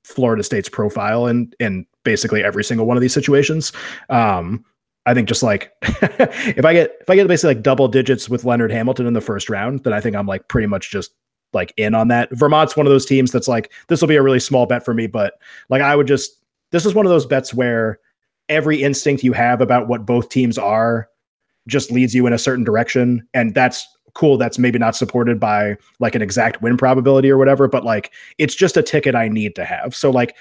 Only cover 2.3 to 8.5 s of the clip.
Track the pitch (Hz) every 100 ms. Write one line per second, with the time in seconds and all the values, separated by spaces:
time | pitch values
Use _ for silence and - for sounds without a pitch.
2.3 | 107 101 98 104 117 113 123 123 147 -
3.3 | 139 143 156 - - - - - 123 110
4.3 | 90 85 117 - _ _ _ 120 123 104
5.3 | 110 117 101 - _ - - - - 247
6.3 | - 262 - 160 170 156 - - 190 185
7.3 | 165 170 117 139 135 127 131 131 127 -
8.3 | 123 120